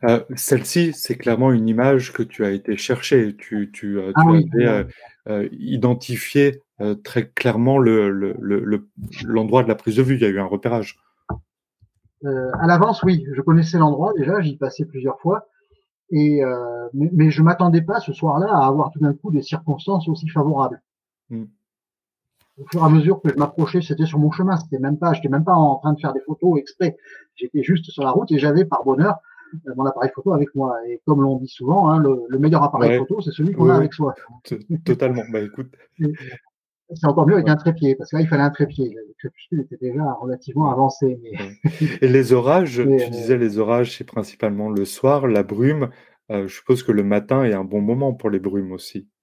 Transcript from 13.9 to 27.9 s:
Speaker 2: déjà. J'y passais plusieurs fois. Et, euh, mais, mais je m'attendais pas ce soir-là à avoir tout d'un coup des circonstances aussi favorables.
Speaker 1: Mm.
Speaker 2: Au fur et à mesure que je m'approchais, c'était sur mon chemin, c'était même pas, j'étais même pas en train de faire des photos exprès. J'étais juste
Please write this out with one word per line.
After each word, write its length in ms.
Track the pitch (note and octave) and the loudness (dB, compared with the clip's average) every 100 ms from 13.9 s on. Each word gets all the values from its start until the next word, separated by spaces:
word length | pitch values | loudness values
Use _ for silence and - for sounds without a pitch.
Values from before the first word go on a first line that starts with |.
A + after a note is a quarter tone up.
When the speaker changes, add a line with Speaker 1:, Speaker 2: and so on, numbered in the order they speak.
| C#3 F3+ G3+ | 2 -2 0
Speaker 2:
déjà. 240 | C#3 F3+ | 0 0
J'y 160 | D#3+ C3+ | -2 -4
passais 280 | C3 - | -6 -6
plusieurs 360 | D3 C3+ C3 C3 | -8 -6 -6 -4
fois. 260 | E3+ G#3 - _ _ _ _ _ _ | -2 -2 -4 _ _ _ _ _ _
Et, 300 | D#3 D3+ D3 | 0 2 2
euh, 440 | C3 B2 A#2+ A#2+ A#2+ | 0 -2 -6 -10 -10
mais, 160 | C3 D#3+ | -4 -2
mais 180 | F3+ D#3 | 4 4
je 100 | C#3+ | 6
m'attendais 420 | D#3+ E3+ F3+ E3 | 4 4 4 2
pas 180 | D#3+ G#3+ | 2 -4
ce 120 | - | -4
soir-là 360 | - D#3+ D3 G3 | -6 -2 0 0
à 140 | G3 C#3+ | 2 2
avoir 240 | C#3 D3+ | 2 -2
tout 80 | D#3 | 0
d'un 160 | D3 | -2
coup 160 | C#3 G#3 | -2 -2
des 120 | D3+ | -4
circonstances 680 | - D#3+ - C#3+ - F#3+ D#3+ | -2 -8 -6 -6 -2 -4 -2
aussi 200 | D#3 D#3 | -6 -4
favorables. 540 | D#3 D3 C#3 B2+ - _ _ _ _ _ | -2 -2 0 -2 -4 _ _ _ _ _
Speaker 1:
Mm. 140 | A2+ G#2+ _ _ _ _ _ _ _ _ _ _ _ | -12 -12 _ _ _ _ _ _ _ _ _ _ _
Speaker 2:
Au 60 | C#3 | -8
fur 120 | E3+ | 0
et 20 | |
à 40 | D#3+ | 6
mesure 300 | D#3 D3+ G3 | 6 6 2
que 80 | D#3+ | 0
je 60 | C#3+ | 0
m'approchais, 440 | D3 - D3+ F3+ | -2 0 0 0
c'était 240 | E3 D3 | -2 -2
sur 140 | D#3+ D3+ | -2 2
mon 120 | D3+ | 0
chemin, 260 | - F#3 F3+ | 2 0 0
c'était 200 | - C3+ | -4 -6
même 200 | C3+ D3 | -4 -2
pas, 160 | E3+ | 0
j'étais 140 | E3 C#3 | 0 0
même 140 | C#3 | -2
pas 100 | D#3+ | 2
en 220 | F3+ D3+ C#3 | 4 4 2
train 180 | D3+ | -2
de 60 | D3 | -2
faire 120 | C3+ | -2
des 80 | C3 | -6
photos 380 | - D#3 F3+ D#3+ | -8 -2 2 2
exprès. 380 | C#3 - F3 - - - _ | -2 -4 -4 -4 -18 -20 _
J'étais 280 | _ - D3+ | _ -6 -4
juste 280 | C3+ F3 D#3+ | 0 0 -2